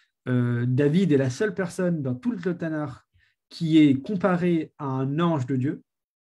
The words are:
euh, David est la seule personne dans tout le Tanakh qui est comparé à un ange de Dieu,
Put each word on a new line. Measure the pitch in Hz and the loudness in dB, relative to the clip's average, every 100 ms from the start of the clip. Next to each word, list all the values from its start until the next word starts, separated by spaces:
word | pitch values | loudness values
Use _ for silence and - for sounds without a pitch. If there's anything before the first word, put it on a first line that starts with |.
| _ _ - | _ _ -2
euh, | 123 120 120 123 | 0 0 0 0
David | 127 143 170 185 | 2 2 2 2
est | 139 | 2
la | 135 | 0
seule | - 214 | -2 -4
personne | 180 180 - 180 165 | -4 -6 -4 -2 -2
dans | 131 123 | -4 -4
tout | 240 | -4
le | 208 180 170 | -4 -4 -6
Tanakh | 165 156 147 120 _ _ _ _ _ | -6 -6 -8 -10 _ _ _ _ _
qui | - 165 156 | -6 2 6
est | 151 131 | 6 4
comparé | - 202 196 180 180 165 151 - | -2 -2 0 2 2 0 -2 -8
à | 143 | -6
un | 131 135 147 | -4 -2 0
ange | 170 156 123 | 0 0 -2
de | 135 | -2
Dieu, | 135 - - _ _ _ _ | -2 -4 -12 _ _ _ _